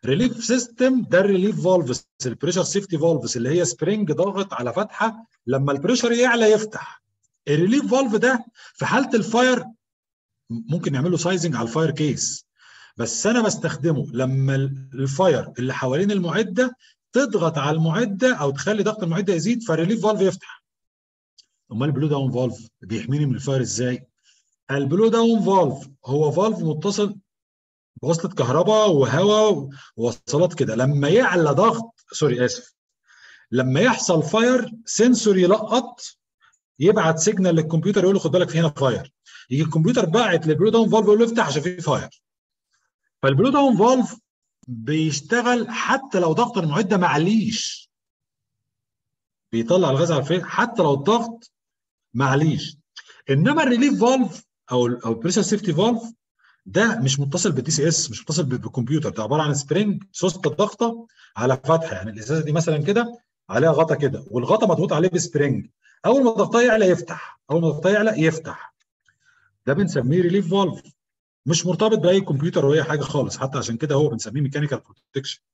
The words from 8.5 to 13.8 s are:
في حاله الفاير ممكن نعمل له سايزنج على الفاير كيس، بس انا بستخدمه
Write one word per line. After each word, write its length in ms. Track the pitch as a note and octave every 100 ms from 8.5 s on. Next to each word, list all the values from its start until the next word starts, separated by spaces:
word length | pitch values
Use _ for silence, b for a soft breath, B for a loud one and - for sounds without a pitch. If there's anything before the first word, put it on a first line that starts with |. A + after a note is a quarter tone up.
| B B
في 120 | _ A#2+
حاله 280 | B3+ C4+
الفاير 520 | A3+ G3+ A3+ B3+ B3 - - _ _ _ _ _ _ _
ممكن 420 | A#2 A2+ E3 E3+
نعمل 200 | C#3 D#3+
له 60 | F3
سايزنج 380 | F3 F#3 E3 A#2+
على 120 | A#2
الفاير 240 | D3+ D#3+
كيس، 560 | - D3+ C#3+ - - _ _ B B B -
بس 300 | A2+ - G3
انا 140 | A#3+
بستخدمه 680 | G#3+ - E3 D3+